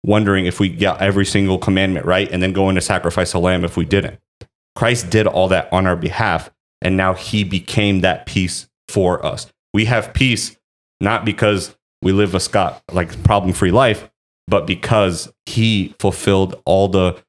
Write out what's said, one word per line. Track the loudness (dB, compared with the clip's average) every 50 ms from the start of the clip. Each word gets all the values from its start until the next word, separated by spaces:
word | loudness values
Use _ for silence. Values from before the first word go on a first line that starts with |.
| 2
wondering | 2 2 2 4 2 2 2 0
if | -2 0 0
we | -2 -2
got | 0 0 0 0 0 2
every | 0 2 2 2 0
single | 2 2 0 2 2 0 0
commandment | 0 0 2 2 2 0 -2 -2 0
right, | 0 0 0 0 -2
and | -2 -2
then | -2 0 0
going | 0 2 2 2
to | 0
sacrifice | 0 0 -2 0 0 -2 -2 -2 -2 0 0
a | 0
lamb | 0 2 0 0 -2
if | -2 -2
we | -2 -2
didn't. | 2 0 0 0 -2 -10 -16 _ _ _ _ -20 _ _ _ _ _ _
Christ | -2 0 0 0 0 -4 0
did | 0 2 2
all | 2 2 0 2 2
that | 2 0 0 0
on | 0 0 2
our | 2 0
behalf, | 0 -4 -6 -4 -2 -2 0 -2 -2 -4 -10 _ _ _ _ _ _
and | -2 -2 0
now | 2 2 0 0
he | -2 -6 -4 -2 -2 -2
became | -2 -4 -6 -6 -2 -2 0 2 2 2 2
that | 2 0 0 -2 -6
peace | -4 -2 -2 -2 -2 -4 -8 -12 _ _ _ _
for | -6 -2 0 0 2 0 0 -4
us. | -6 -6 -6 -12 -16 _ _ _ _ -2
We | 0 0
have | 2 0 -2 -2 -4 -2
peace | 0 2 2 2 0 -4 -8 -12 _ _ _ _ _ _ _ _ _
not | -2 -2 -2 0 -2
because | -4 -2 0 0 0 2 0 -4 -8 -14 _ _ _ _ _
we | -2 0
live | 2 2 2 2 0
a | -4
Scott, | -4 0 0 0 0 0 -4 -10 _ -6
like, | -4 -4 -4 -4 -6 -2 0
problem-free | 2 2 2 2 0 0 2 2 4
life, | 4 4 4 4 0 -2 -6 -18 _ _ _ _ _ _ _
but | 0 0 0 0
because | 0 -4 -4 -2 0 2 2 2 2 0 -4 -8 -12 _ _ _
he | -6 -2 0 0 2 2 0 -2 -4 -6 _
fulfilled | -2 -2 -2 0 0 2 2 2 2 0 -4 -8 _
all | 0 2 2 2
the | 2 2 2 2 2 -2 -4 _